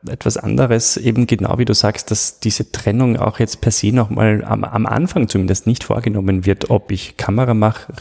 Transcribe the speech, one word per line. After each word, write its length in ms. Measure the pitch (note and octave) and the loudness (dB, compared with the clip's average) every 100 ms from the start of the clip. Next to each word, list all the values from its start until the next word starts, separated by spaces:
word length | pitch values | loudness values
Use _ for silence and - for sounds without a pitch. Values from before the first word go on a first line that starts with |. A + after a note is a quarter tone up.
| A2 | -10
etwas 260 | A2+ - - | -6 -4 -4
anderes, 580 | G#2+ A#2 C3 A#2 - - | -2 2 2 2 0 0
eben 300 | A#2+ A2+ A#2+ | 0 2 2
genau 300 | A2 G2 A#2 | 2 0 0
wie 60 | A#2+ | 2
du 80 | |
sagst, 360 | A2 G#2 G#2+ - | 2 2 -2 -4
dass 280 | G#2+ - - | -2 -4 -4
diese 300 | A2 - - | -4 -4 -6
Trennung 420 | - - A2 B2+ A#2 | -4 -2 2 2 2
auch 220 | G#2 - | -2 0
jetzt 200 | A2+ - | -2 0
per 100 | - | 0
se 200 | G#2 G#2 | 2 2
nochmal 500 | B2 A2 G#2+ A2 G#2+ G#2 | 2 0 2 2 2 0
am, 180 | G#2+ - | -4 -2
am 200 | - A2 | -2 0
Anfang 420 | A2 F3 - A2+ | 0 0 0 0
zumindest 360 | F#2+ F#2 G2 - | 0 0 0 0
nicht 160 | B2 - | -2 0
vorgenommen 600 | G#2 A#2 G#2 F#2+ F#2+ F#2 | -2 0 -2 0 0 0
wird, 240 | G2 - | 0 0
ob 220 | A2 - | -2 0
ich 240 | F#2+ - - | -6 -6 -8
Kamera 360 | - G#2 B2+ | -2 0 2
mach, 340 | A2+ G#2+ A2 - - | 2 2 0 -10 -4